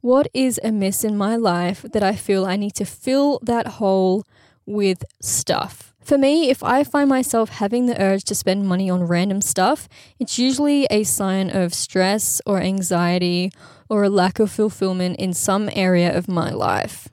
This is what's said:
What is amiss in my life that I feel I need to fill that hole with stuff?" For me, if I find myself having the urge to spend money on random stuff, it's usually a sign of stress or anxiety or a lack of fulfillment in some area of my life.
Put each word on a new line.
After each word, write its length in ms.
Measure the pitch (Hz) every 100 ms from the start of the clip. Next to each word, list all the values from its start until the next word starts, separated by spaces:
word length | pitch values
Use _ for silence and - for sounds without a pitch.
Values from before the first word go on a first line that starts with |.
What 260 | 247 262 294
is 260 | 254 262 -
amiss 400 | 220 214 196 196
in 140 | 220 208
my 200 | 202 233
life 440 | 220 175 175 185 240
that 80 | 220
I 120 | 196
feel 300 | 202 - 196
I 120 | 190 190
need 180 | 202
to 100 | -
fill 540 | 202 - - 269 285 277
that 240 | 233 233 233
hole 580 | - 202 190 185 190 - _ _ _ -
with 360 | 208 196 185 - _
stuff?" 720 | - - - - - - - _
For 160 | - 277
me, 320 | 269 311 294
if 120 | 269
I 220 | - 254
find 240 | 294 294 285
myself 400 | 262 262 226 220
having 380 | - 202 240 247
the 120 | -
urge 260 | 190 196
to 100 | -
spend 340 | 202 - 190 196
money 220 | 180 190
on 160 | 180 170
random 340 | 175 196 196
stuff, 480 | 196 - 190 302 - - - _
it's 200 | 240 -
usually 480 | 254 262 294 285 277
a 140 | 208
sign 440 | 214 - 196 190 190
of 240 | 190 175
stress 720 | - - 185 185 208 - -
or 160 | - 190
anxiety 920 | 185 196 180 175 175 180 180 175 180 - - - _
or 160 | 214
a 60 | 202
lack 300 | 202 180 -
of 100 | 214
fulfillment 680 | - 214 - 190 185 180 -
in 160 | 190
some 380 | 170 - 196 214
area 420 | - 185 180 175
of 140 | - 185
my 220 | 175 -
life. 580 | - - 95 - - -